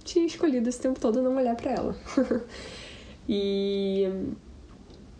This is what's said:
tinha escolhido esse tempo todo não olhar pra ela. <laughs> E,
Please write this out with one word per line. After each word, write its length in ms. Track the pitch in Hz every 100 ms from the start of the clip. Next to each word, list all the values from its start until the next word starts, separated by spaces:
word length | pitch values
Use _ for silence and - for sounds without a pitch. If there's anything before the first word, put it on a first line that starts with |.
tinha 220 | - 349 330
escolhido 420 | - 339 247 233
esse 120 | 247
tempo 180 | 262 262
todo 240 | 247 226
não 140 | 254 262
olhar 180 | 254
pra 160 | 233 285
ela. 260 | 214 - - - -
<laughs> 260 | 254 226 - - - - - - - - -
E, 760 | 202 202 196 196 196 196 190 190 190 - - - - - - - - -